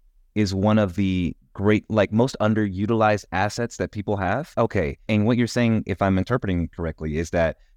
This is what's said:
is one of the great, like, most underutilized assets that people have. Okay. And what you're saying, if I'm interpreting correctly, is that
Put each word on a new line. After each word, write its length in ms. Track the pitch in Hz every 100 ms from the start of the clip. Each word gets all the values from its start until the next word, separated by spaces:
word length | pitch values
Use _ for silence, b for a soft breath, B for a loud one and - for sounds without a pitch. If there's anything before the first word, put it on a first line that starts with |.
| _ _ _
is 200 | 104 101
one 240 | 95 104 107
of 180 | 101 87
the 380 | 95 92 85 - _
great, 360 | - 101 107 -
like, 220 | 107 98
most 240 | 107 131 -
underutilized 800 | 107 110 104 92 104 113 107 104 -
assets 460 | 90 101 - 120 -
that 140 | 92
people 260 | 104 101 101
have. 340 | 92 113 160 -
Okay. 400 | 113 101 76 - -
And 180 | 107 104
what 120 | 120
you're 100 | 117
saying, 360 | 123 117 110 -
if 160 | 95
I'm 160 | 98 95
interpreting 500 | 92 123 98 87 80
correctly, 500 | - 82 - 78 76
is 120 | 85
that 260 | 90 82 - _